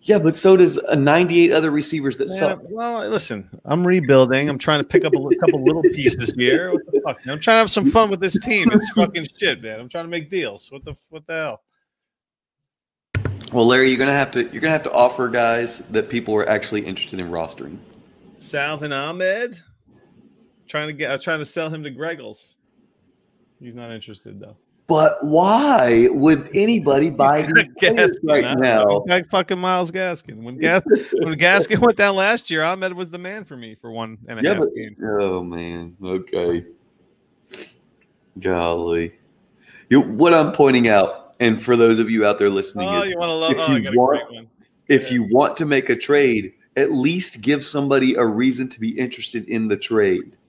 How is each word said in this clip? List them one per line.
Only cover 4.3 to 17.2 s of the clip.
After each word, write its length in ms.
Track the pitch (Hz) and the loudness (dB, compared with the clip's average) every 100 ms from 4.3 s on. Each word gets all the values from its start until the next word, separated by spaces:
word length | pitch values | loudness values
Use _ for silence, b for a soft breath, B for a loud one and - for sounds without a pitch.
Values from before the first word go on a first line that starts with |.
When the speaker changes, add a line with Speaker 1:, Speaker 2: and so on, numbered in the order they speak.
| 131 147 | 2 0
Speaker 2:
I'm 120 | 139 | -4
trying 200 | - 151 | 0 -2
to 40 | - | 2
pick 160 | - | 0
up 120 | 156 - | 2 -2
a 20 | |
li-, 180 | 139 - | 0 0
couple 260 | - 156 | 2 2
little 180 | 131 160 | 0 2
pieces 500 | 175 - 131 123 113 123 | 2 2 -2 0 -4 0
here. 340 | 123 - 180 | 2 2 0
What 120 | 214 - | -6 -2
the 160 | - | -4
fuck, 220 | 147 - - | -4 -8 -10
man? 80 | |
I'm 60 | - | -4
trying 160 | - 220 | 2 4
to 40 | |
have 100 | 220 | 4
some 180 | - 196 | 2 2
fun 220 | 226 220 | 2 2
with 80 | 196 | 0
this 200 | 185 - | -2 -4
team. 280 | - 214 190 | -2 0 2
It's 160 | 220 208 | 2 0
fucking 360 | - 202 180 151 _ | -2 -2 -2 -10 _
shit, 240 | 190 131 | -4 -4
man. 160 | 113 110 | -8 -14
I'm 100 | 123 | -12
trying 140 | 170 165 | -12 -8
to 60 | |
make 180 | 170 151 | -10 -6
deals. 420 | 185 135 101 - | -6 -6 -10 -18
What 140 | 139 156 | -18 -18
the, 100 | 139 _ | -20 _
what 160 | 156 151 | -20 -12
the 80 | |
hell? 300 | 160 156 110 _ _ _ _ _ _ _ _ _ _ _ _ _ _ _ - 101 98 - | -8 -8 -10 _ _ _ _ _ _ _ _ _ _ _ _ _ _ _ -8 -6 -10 -6
Speaker 1:
Well, 140 | 120 117 | 2 4
Larry, 240 | 127 131 | 4 4
you're 80 | 127 | 2
gonna 140 | 135 | 0
have 180 | 139 135 | 0 -2
to, 80 | 123 117 | -4 -6
you're 100 | 104 | -4
gonna 80 | 156 | -2
have 100 | 156 | -2
to 80 | - | -2
offer 340 | - 123 127 123 | 2 2 2 -4
guys 520 | 120 117 117 117 - - | 0 0 0 -4 -8 -6
that 200 | 110 107 | -4 -4
people 280 | 120 107 107 | -6 -2 -2
are 120 | - | 0
actually 380 | 107 - 107 82 | -2 -2 -6 -6
interested 340 | 95 - | -8 -10
in 120 | 95 | -8